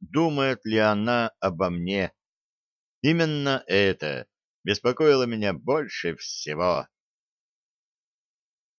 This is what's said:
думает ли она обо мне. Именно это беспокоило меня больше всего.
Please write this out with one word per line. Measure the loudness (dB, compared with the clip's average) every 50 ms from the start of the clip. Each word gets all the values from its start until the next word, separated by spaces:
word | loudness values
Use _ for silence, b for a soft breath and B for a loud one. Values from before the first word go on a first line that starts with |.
думает | -12 -4 -2 0 0 2 0 0 0 0 -2 -2 -4
ли | 0 2 4
она | 4 4 2 2 0 0 0 0 0 -2 -4 _
обо | -2 -2 0 0 -2 -2
мне. | -2 -2 -4 -2 -2 -2 -2 -2 -6 _ _ _ _ _ _ _ _ _ _ _ _ _ _ _ _ _ 0
Именно | 2 4 4 2 0 0 -2 -2 -2 -2 -2 -2
это | 0 2 2 4 2 2 -2 -4 -6 -6 -6 -10 _ _ _ _ _ _ _ -4
беспокоило | -4 -2 0 0 0 0 4 4 4 4 4 2
меня | 0 -2 -2 -2 -2 -2
больше | -4 -2 -2 -2 -2 -2 -6 -8 -8 -6 -6 -6
всего. | -8 -10 -12 -12 -10 -10 -8 -4 -2 0 0 0 -2 -4 -8 _ _ _ _ _ _ _ _ _ _ _ _ _ _ _ _ _ _ _ _ _ _ _ _ _ _ _ _ _ _ _ _ _ _ _ _ _